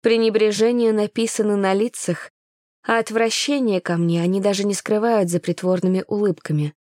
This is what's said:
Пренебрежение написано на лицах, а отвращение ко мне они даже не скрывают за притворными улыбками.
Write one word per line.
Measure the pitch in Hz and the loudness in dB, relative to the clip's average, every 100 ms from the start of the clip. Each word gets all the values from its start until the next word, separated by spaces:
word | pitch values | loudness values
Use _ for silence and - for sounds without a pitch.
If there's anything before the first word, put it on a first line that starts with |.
Пренебрежение | 233 226 226 214 214 202 226 240 233 | 2 2 2 2 2 2 2 2 2
написано | 220 208 - 226 - 214 202 | 2 -2 -2 -4 -2 0 2
на | 196 | 2
лицах, | 190 233 - - 170 - _ _ _ _ _ | 0 -2 -4 -6 -6 -8 _ _ _ _ _
а | - 226 | -2 -2
отвращение | 226 220 226 - - 285 247 185 | 0 0 0 -2 -2 0 0 -2
ко | - 170 | -2 0
мне | 170 170 | 0 0
они | 175 190 | 0 0
даже | 196 196 | 0 0
не | 202 | -2
скрывают | 196 - 214 226 226 180 | -4 -2 0 2 2 0
за | 175 | -2
притворными | - 175 180 180 185 185 - | -4 -4 -2 0 0 -2 -2
улыбками. | 208 208 165 - 151 147 - | -2 0 -2 -4 -2 -4 -8